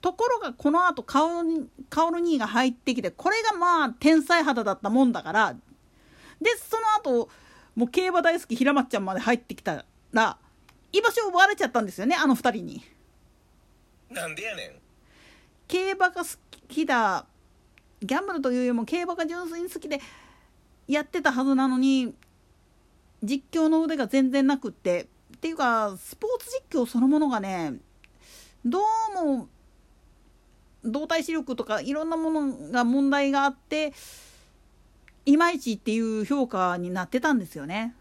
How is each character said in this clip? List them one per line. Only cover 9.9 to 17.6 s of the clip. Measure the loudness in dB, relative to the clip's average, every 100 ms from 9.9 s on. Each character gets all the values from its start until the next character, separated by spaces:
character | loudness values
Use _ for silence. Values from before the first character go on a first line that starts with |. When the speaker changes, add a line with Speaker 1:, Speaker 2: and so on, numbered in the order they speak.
| _ _
Speaker 1:
ら、 | 2 2 0 _ _ _ _ _
居 | 0
場 | 2
所 | 0 0
を |
奪 | 4
わ | 4
れ | 4
ち |
ゃ | 0
っ |
た | 0
ん | -2
で |
す | -4
よ | 0
ね、 | 2
あ | 2
の | 4
二 | 2
人 | -2 -10
に。 | -14 -18 _ _ _ _ _ _ _ _ _ _ _ _
Speaker 2:
な | -10 -8
ん | -8
で |
や | -10 -10
ね | -12
ん。 | -16 _ _ _ _ -20 -20 _ _ _
Speaker 1:
競 | -4 -2
馬 | 0 0
が | 0 -10
好 | -12 _ -20 _
き | -4 0
だ、 | 2 2 -2 -6 _ _ _